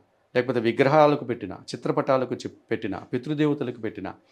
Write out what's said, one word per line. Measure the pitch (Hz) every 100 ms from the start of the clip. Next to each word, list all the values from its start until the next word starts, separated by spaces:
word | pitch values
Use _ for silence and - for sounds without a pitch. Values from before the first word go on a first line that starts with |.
| _ _ _ 127
లేకపోతే | 123 120
విగ్రహాలకు | 113 117 135 156 147 147 123
పెట్టినా, | 117 92 -
చిత్రపటాలకు | - 123 156 151 143 131 127 123
చెప్-, | 98 - _
పెట్టినా, | 113 104 92
పితృదేవతలకు | - 123 147 151 151 147 123 120
పెట్టినా, | 110 95 92 - _